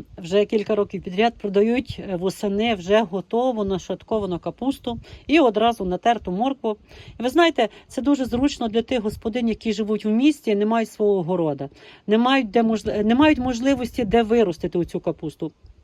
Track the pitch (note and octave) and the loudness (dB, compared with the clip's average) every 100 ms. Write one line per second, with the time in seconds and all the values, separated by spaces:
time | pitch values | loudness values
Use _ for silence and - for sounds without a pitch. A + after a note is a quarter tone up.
0 | - - E3+ G3 G#3 A3 G3+ G#3 G3+ F#3+ | -6 -14 -2 0 2 0 0 -2 -2 -4
1 | F#3+ F3+ A#3 A#3 G3+ G3 A3 A#3+ A#3 - | -8 -2 -2 -2 -2 2 2 0 -4 -8
2 | G3 F3+ F#3 - G#3 G3 A#3 G#3 E3+ G#3+ | -6 -4 -4 -2 -2 0 0 -2 2 2
3 | G#3 F#3 - A3+ C4 A3 G3+ F#3+ - F#3 | 2 -4 -4 -2 0 -2 -2 -4 -6 -8
4 | - A3 G3 E3+ F3 - B3+ C#4 - A#3 | -4 -4 -2 -4 -6 -6 -6 -4 -6 -10
5 | - - - D#4 B3+ G#3 A#3 A3+ F#3+ F3+ | -12 -14 2 4 4 4 0 0 -4 0
6 | A#3 A3+ - F3+ B3+ C4+ A3+ G#3 - - | 0 0 -2 -2 -2 -2 -6 -6 -12 -20
7 | - - A#3+ C#4 E4+ - A3 - - - | -20 -6 -2 2 2 2 -2 -4 -12 -4
8 | A#3+ C#4+ B3 A#3+ C#4 - A#3 A3 A3+ B3+ | 0 0 0 -2 -2 -2 -4 -2 -2 -2
9 | G#3 - A3+ A#3 A#3 G#3 A3+ G#3 G#3 G#3+ | -4 -6 -6 -2 -2 -2 -4 -4 -2 -2
10 | G#3+ A3 C#4+ D4 - G3+ G#3+ A3+ A3 - | 0 2 2 2 0 0 2 0 -2 0
11 | G#3 G3 E3 F#3 D#3+ C#3 C#3 - - - | 2 2 0 0 0 -2 -8 -14 -20 -10
12 | - G#3+ B3 C4+ A3 A#3 A3+ A3 G#3 G#3 | 0 2 4 2 2 2 2 0 -2 -2
13 | G#3 B3 D4+ D4 B3+ A#3 C4 C#4 A#3+ - | 2 4 4 4 0 -2 0 0 -2 -4
14 | A3 A#3 G#3+ A#3 G#3 E3 F3 F3 E3 F3 | 0 2 2 2 2 -2 -4 -2 -2 -4
15 | - D#3+ D#3+ - D#3+ _ - - | -6 -6 -8 -8 -10 _ -20 -10